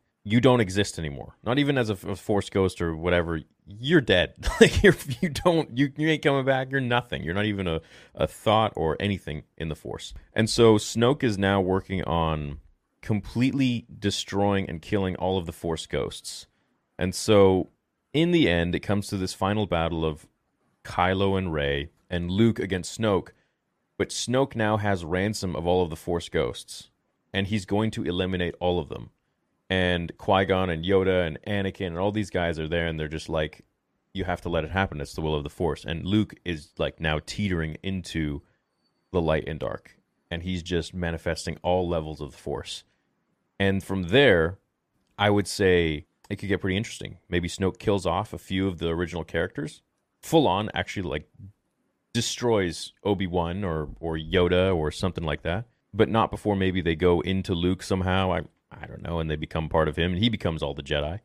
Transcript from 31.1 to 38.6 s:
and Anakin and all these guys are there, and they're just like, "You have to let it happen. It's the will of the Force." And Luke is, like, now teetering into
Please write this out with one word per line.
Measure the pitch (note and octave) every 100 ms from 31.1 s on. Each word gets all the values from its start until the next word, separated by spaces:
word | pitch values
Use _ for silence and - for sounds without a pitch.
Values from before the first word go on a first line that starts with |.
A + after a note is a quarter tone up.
| F#2 E2+
and | C#2 -
Anakin | G2+ F#2+ - F#2
and | E2
all | G2
these | G#2+ G2
guys | F2+ E2+ D#2+
are | D#2
there, | E2+ E2
and | D#2+
they're | D2+
just | D#2 -
like, | D#2+ D#2 - _ _ _ _ _
"You | F#2+ F#2
have | F2
to | F2+
let | E2+
it | D#2
happen. | F#2 F#2+ D2+
It's | C#2
the | -
will | D#2 D2+
of |
the | D2
Force." | - E2+ C#2+
And | - E2 E2
Luke | G#2+ G#2 - F2
is, | D#2+ - -
like, | D2+ -
now | D#2+ D#2 -
teetering | - G#2 F2 D#2+ D2+
into | F#2+ F#2+ - E2 D2+ C#2+ - _